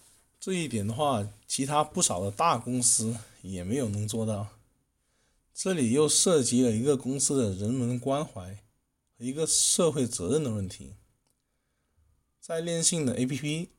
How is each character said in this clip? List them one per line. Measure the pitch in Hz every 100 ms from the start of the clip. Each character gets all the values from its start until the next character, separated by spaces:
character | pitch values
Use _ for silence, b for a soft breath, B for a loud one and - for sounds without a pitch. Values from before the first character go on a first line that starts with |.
| B B B -
这 | -
一 | 185 156
点 | 113 101
的 |
话， | 117 147 120 101 - -
其 | -
他 | 139 147
不 | 151 -
少 | 165 90
的 | 98
大 | - 165 127
公 | 123 123
司 | 123 - 113 117 B B
也 | 92 92
没 | 90
有 | 127 117
能 | 104 107
做 | 113 110
到。 | 104 101 - _ _ _ _ _ _ _ _ _
这 | - 190
里 | 180 117
又 | 131 151
涉 | - 202 160
及 | 113 120
了 | 123
一 | 107
个 | 135 131
公 | 123 139
司 | 135 139
的 | 110
人 | 92 104 131
文 | 120 123
关 | 131 139
怀 | 151 104 90 101 _ _ _ _ _ -
和 |
一 | 120
个 | 143 156
社 | - - - 170
会 | 131 120
责 | - 87
任 | 147
的 | 139
问 | 107 95
题。 | - 65 - _ _ _ _ _ _ _ _ _ _ _ _ _ _
在 | - 165
链 | 170 170
信 | 165 170 135
的 | 117
A | 127
P | 135
P | 147 156 170